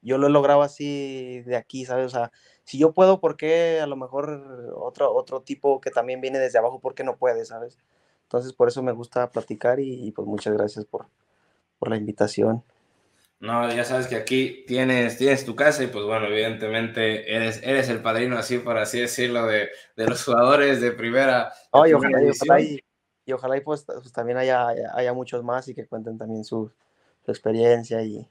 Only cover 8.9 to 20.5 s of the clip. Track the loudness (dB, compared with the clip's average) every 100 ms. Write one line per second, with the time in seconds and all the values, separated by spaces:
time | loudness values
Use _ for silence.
8.9 | -6 -6 -4 -2 -4 -8 -2 0 0 -2
9.9 | -6 -10 -10 -8 -6 -2 0 0 -4 -10
10.9 | -12 -12 _ _ _ _ _ _ _ -6
11.9 | -4 -6 -2 -2 2 0 0 _ _ _
12.9 | _ _ _ _ _ -4 -2 -2 -2 -2
13.9 | -2 -2 -6 -2 0 0 -6 -4 0 2
14.9 | 2 0 2 2 2 -2 2 2 2 -4
15.9 | -4 -4 -2 0 0 -2 -2 -4 -4 -4
16.9 | -2 -2 -2 -4 -2 -2 -4 -2 0 0
17.9 | -2 -2 0 0 -2 -2 -4 -2 -2 -2
18.9 | -2 -4 -2 -2 0 0 0 -2 -10 -20
19.9 | -4 -2 -2 0 4 6